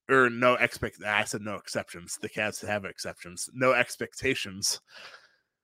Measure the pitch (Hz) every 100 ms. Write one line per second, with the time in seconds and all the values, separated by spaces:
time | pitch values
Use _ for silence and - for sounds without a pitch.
0 | - 135 123 117 127 123 120 - 117 -
1 | 101 104 107 110 104 95 - 113 - 87
2 | 90 - 107 - 107 - 101 104 95 -
3 | 98 - 87 90 - 127 127 123 123 -
4 | 117 - 131 127 104 95 98 - - -
5 | - - - _ _ _